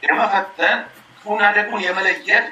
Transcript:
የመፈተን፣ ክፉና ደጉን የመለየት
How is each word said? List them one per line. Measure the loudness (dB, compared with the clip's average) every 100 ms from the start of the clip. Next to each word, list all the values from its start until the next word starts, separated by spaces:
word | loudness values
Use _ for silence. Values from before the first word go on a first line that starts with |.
የመፈተን፣ | -2 0 2 0 -2 -2 0 0 -4 -18 -20
ክፉና | -14 -4 2 2
ደጉን | 2 0 -2
የመለየት | -2 -2 0 -2 2 0 0